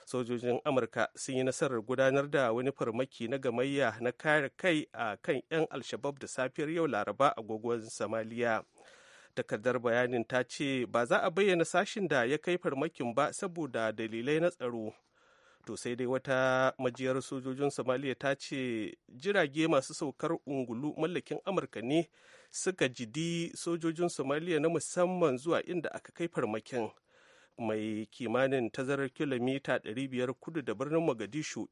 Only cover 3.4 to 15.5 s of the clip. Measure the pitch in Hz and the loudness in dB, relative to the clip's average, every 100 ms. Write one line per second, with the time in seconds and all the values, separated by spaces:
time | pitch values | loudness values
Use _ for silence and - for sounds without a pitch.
3.4 | 135 117 139 139 120 107 120 - 156 151 | 0 0 0 2 0 2 -4 -2 2 2
4.4 | 139 - 185 156 - 117 113 98 - 135 | 2 -2 0 2 0 -4 -4 -2 -2 -2
5.4 | - 160 156 143 - 110 139 139 101 - | 0 0 0 -2 -6 -4 -4 -6 -8 -4
6.4 | 127 - 151 170 160 104 104 104 139 - | -4 -2 -4 0 0 2 -2 4 4 4
7.4 | 107 110 117 117 110 - 107 113 110 117 | -4 -4 -2 -2 -4 -6 -4 -2 -4 0
8.4 | 117 107 - _ - - - - - - | 2 2 -2 _ -20 -20 -20 -20 -10 -8
9.4 | - 117 120 123 117 117 123 123 113 127 | -4 -2 0 0 2 4 4 2 2 0
10.4 | 127 - 143 135 110 117 123 196 190 170 | 0 -2 -2 -2 0 0 4 4 2 2
11.4 | 202 175 160 175 202 220 175 143 117 151 | 4 4 4 2 0 -2 2 2 2 0
12.4 | - 175 165 135 160 - 120 117 143 - | 0 -2 0 -2 -2 -2 -2 2 0 0
13.4 | 196 170 143 120 110 107 113 113 123 156 | -6 -4 -4 0 0 0 -4 -4 0 2
14.4 | 175 - 123 117 107 - _ _ _ _ | 2 0 -4 -4 -6 -8 _ _ _ _
15.4 | _ | _